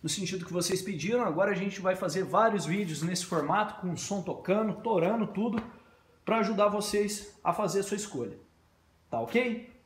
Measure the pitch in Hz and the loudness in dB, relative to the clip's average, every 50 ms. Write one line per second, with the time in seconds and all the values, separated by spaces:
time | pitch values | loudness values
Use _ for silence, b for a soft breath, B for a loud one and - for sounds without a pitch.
0 | - 160 151 208 190 175 185 190 170 - 170 175 175 - 196 175 - 214 196 151 | -4 -4 -4 -4 -4 -4 -4 -6 -6 -4 -2 -2 0 0 0 0 -2 -4 -6 -4
1 | 139 190 233 247 240 190 147 165 196 202 202 175 196 196 190 - 180 185 185 180 | -2 0 0 2 2 2 2 2 2 2 2 0 -2 -4 -4 -2 0 0 0 0
2 | 196 175 151 190 185 131 - 196 220 226 208 196 151 151 175 202 208 165 156 135 | -2 -2 0 -2 -2 2 4 4 4 6 4 2 0 0 0 0 0 -2 -2 -2
3 | 156 175 185 180 - - 175 160 143 143 170 202 214 208 - - - 180 165 - | -2 -2 -2 -2 -2 0 0 0 2 2 2 2 2 0 -4 -6 -4 -4 -4 -4
4 | - - 202 202 170 - 147 - - - 190 214 220 214 180 - - 226 214 175 | -4 -4 -4 -4 -2 -4 -6 -6 0 2 2 2 2 0 -2 -4 0 2 2 4
5 | 160 185 220 233 214 - - 190 220 240 202 220 - B B B B B B B | 4 2 2 0 -2 -2 -2 -2 -2 0 0 -2 -4 B B B B B B B
6 | B B B B _ - 220 226 202 190 220 190 208 208 196 208 202 - - 208 | B B B B _ 0 2 2 2 2 4 4 4 4 4 2 -2 0 2 2
7 | 208 202 208 - - - - - - 170 165 - 214 175 160 196 190 - 208 202 | 2 0 -2 -6 -8 -14 -18 -4 -2 0 0 2 0 0 0 0 0 0 -2 -4
8 | - - - 131 117 98 - - - _ _ _ _ _ _ _ _ _ _ _ | -4 -6 -4 -6 -6 -6 -8 -14 -18 _ _ _ _ _ _ _ _ _ _ _
9 | _ _ - 117 113 - - 233 247 240 220 - - - - - _ | _ _ -4 -4 -2 2 2 2 2 2 -2 -4 -8 -14 -20 -20 _